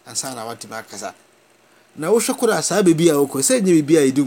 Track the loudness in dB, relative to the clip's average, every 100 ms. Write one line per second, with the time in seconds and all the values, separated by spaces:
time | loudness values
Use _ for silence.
0 | -14 -10 -10 -10 -12 -12 -12 -14 -14 -14
1 | -14 -14 _ _ _ _ _ _ _ -10
2 | -2 0 0 -2 -2 -2 -2 2 2 4
3 | 4 2 0 -2 0 0 4 2 4 4
4 | 4 2